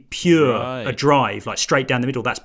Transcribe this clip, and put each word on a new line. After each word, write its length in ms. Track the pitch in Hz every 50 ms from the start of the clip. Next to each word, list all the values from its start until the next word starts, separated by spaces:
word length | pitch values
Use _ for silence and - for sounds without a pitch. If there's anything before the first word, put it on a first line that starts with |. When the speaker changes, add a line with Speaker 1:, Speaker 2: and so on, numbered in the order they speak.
| - _
Speaker 1:
pure 440 | - - - 175 165 160 147 127 113 107
Speaker 2:
Right. 300 | 117 127 131 127 110 135
Speaker 1:
a 40 |
drive, 540 | 120 113 139 147 143 139 120 104 101 101 -
like, 120 | 113 101 -
straight 280 | - - 151 139 131
down 140 | 131 131 123
the 80 | 123 131
middle, 140 | 131 123
that's 180 | 110 123 113 -